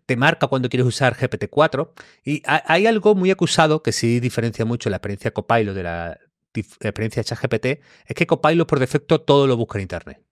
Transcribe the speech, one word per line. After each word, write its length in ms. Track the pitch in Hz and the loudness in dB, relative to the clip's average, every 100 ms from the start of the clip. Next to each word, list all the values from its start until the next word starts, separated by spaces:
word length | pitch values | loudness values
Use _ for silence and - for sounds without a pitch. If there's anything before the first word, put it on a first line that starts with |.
| - | -4
Te 100 | 120 | 2
marca 320 | 147 165 131 | 2 2 0
cuando 220 | 131 131 | 0 0
quieres 180 | 127 123 | 0 0
usar 300 | - 131 - | 2 0 0
G 100 | 127 | -4
P 100 | 107 | -4
T 120 | 104 | -2
cuatro, 440 | 143 156 123 - - - _ | 2 2 0 -6 -12 -20 _
y 200 | 135 147 - | -8 -6 -2
ha-, 180 | 151 - | -2 2
hay 220 | 180 220 | 2 2
algo 260 | 220 214 | 2 2
muy 160 | 196 185 | 2 2
acusado 540 | 185 175 - 160 156 | 2 0 2 2 2
que 80 | - | -2
sí 300 | - 117 120 | -2 0 0
diferencia 420 | 120 - 113 - | 0 -2 -4 -2
mucho 260 | 113 120 110 | -4 -2 -4
la 80 | 95 | -4
experiencia 340 | 98 101 113 | -6 -6 -6
Copilot 440 | 107 - 117 101 95 | -6 0 0 0 -4
de 80 | |
la 340 | 87 85 85 - _ _ _ | -6 -6 -8 -12 _ _ _
dif-, 240 | 113 - - | -10 -10 -8
experiencia 460 | 107 101 110 - - | -8 -4 -4 -4 -6
chat 140 | 117 | -6
G 100 | 123 | -2
P 100 | 117 | -2
T, 220 | 127 147 _ _ - | -2 -4 _ _ -14
es 100 | - | -4
que 100 | 165 | 0
Copilot 440 | 165 151 170 160 | 2 2 2 2
por 100 | 143 | 0
defecto 400 | 127 147 - 156 | 0 -2 0 0
todo 280 | - 143 139 | 4 4 4
lo 100 | 117 | 0
busca 220 | 110 101 | -2 -6
en 20 | |
internet. 400 | 95 87 - - _ | -8 -10 -12 -20 _